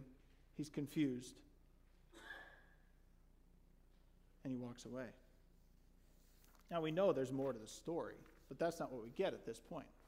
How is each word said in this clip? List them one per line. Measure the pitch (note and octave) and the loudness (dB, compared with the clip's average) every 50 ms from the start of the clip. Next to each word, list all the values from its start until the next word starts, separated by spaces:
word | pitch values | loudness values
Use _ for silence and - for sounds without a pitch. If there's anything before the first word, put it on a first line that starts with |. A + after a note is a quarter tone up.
| C#3 - - - - - - - - - - | -8 -12 -18 -20 -20 -20 -20 -20 -20 -14 -6
he's | - D3 D3 | -6 -6 -4
confused, | - D3+ C#3+ C3+ - E3 D3+ C3+ B2 B2 A#2+ - - - - - - - - - - - - - - - - - - - - - - - - - - - - - - - - - - - - - - - - - - - - - - - - - - - - - - - - - - - - - - - - | -2 -2 -2 0 4 4 4 4 4 0 -4 -8 -14 -16 -20 -20 -20 -20 -20 -20 -20 -20 -20 -20 -20 -20 -20 -20 -20 -16 -14 -12 -12 -12 -14 -16 -18 -20 -20 -20 -20 -20 -20 -20 -20 -20 -20 -20 -20 -20 -20 -20 -20 -20 -20 -20 -20 -20 -20 -20 -20 -20 -20 -20 -20 -20 -20 -20 -20 -20 -20 -20 -18 -8 -4
and | C#3 | -2
he | B2+ | -2
walks | B2 B2 A#2+ A#2 - - | -2 -4 -6 -8 -10 -10
away. | A2+ A#2+ C3 B2+ G#2+ - - - - - - - - - - - - - - - - - - - - - - - - - - - - - - - - | -8 -8 -6 -8 -8 -10 -16 -20 -20 -20 -20 -20 -20 -20 -20 -20 -20 -20 -20 -20 -20 -20 -20 -20 -20 -20 -20 -20 -20 -20 -20 -20 -20 -20 -18 -8 -2
Now | F3 E3+ | 0 2
we | D#3+ D#3 | 2 4
know | D#3 F3 G3 F#3+ | 4 8 8 8
there's | D3+ C3+ C3+ B2 | 8 6 4 2
more | C3+ C3+ C3+ C3+ | 2 2 2 2
to | A#2+ A2 | 0 -2
the | A2 | -4
story, | - - - - E3 E3+ D#3 A#2 G2+ - - - - - - - - | -10 -12 -8 -4 -2 -2 0 -2 -2 -6 -12 -16 -20 -20 -20 -14 -10
but | C3+ - | -2 0
that's | E3 E3+ E3 - | 2 2 2 0
not | D3+ C3 | -4 -4
what | B2+ B2 | -4 -6
we | A2 A#2+ | -8 -6
get | - - F#3+ F3 B2 | 0 2 2 2 2
at | G#2+ - | -2 -6
this | A2+ A2+ - | -8 -8 -8
point. | - - - C#3+ - - - - - | -8 -8 -8 -8 -8 -10 -18 -20 -20